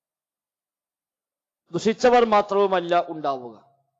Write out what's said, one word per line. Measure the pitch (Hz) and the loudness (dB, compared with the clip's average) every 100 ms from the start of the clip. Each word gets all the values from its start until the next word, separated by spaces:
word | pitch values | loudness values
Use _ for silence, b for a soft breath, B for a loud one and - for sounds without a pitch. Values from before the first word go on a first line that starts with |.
| _ _ _ _ _ _ _ _ _ _ _ _ _ _ _ _ _ | _ _ _ _ _ _ _ _ _ _ _ _ _ _ _ _ _
ദുഷിച്ചവർ | 170 214 214 247 240 | -6 -4 0 4 4
മാത്രവുമല്ല | 233 208 208 196 196 190 175 175 170 | 4 0 0 0 0 0 0 -2 -2
ഉണ്ടാവുക. | 156 147 131 123 104 _ _ _ _ | -6 -6 -8 -10 -20 _ _ _ _